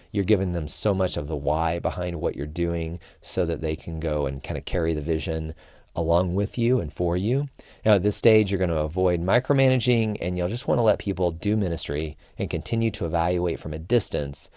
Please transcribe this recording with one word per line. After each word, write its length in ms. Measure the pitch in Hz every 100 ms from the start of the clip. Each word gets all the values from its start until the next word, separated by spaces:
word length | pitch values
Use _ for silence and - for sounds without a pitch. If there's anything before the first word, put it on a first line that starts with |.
| -
you're 100 | 98
giving 300 | 92 101 95
them 160 | 87 76
so 260 | - 107
much 220 | 95 92 80
of 100 | 73
the 100 | 76
why 440 | 71 78 82 87
behind 400 | 80 90 90 85
what 160 | 82 -
you're 100 | 78
doing 540 | 82 85 85 82 85 - -
so 240 | - -
that 160 | 85 73
they 140 | 78
can 240 | 80 - 80
go 280 | 78 76 69
and 140 | 67
kinda 200 | - 78
carry 340 | - 87 82
the 80 | 76
vision 520 | 73 80 87 80 78 - - - _ -
along 400 | 80 85 92 95
with 200 | 104 -
you 220 | 117 123
and 140 | 78
for 240 | - 87 90
you. 320 | 101 135 147 - - -
Now, 100 | 110
at 100 | 101
this 120 | 101 -
stage, 360 | 117 110 98
you're 80 | 95
gonna 160 | 87 80
avoid 440 | 78 90 92 87
micromanaging, 960 | 87 117 - 139 131 131 123 117 110 104
and 180 | 90 90
you'll 80 | 90
just 220 | 110 -
wanna 160 | -
let 160 | 95 87
people 320 | 101 90 87
do 240 | 82 101 107
ministry 600 | 95 82 - 73 78 - - -
and 100 | 95
continue 440 | 82 - 113 113
to 120 | -
evaluate 540 | 85 82 85 90 90 69
from 160 | 78
a 40 | 76
distance 680 | 85 120 - 80 69 69 -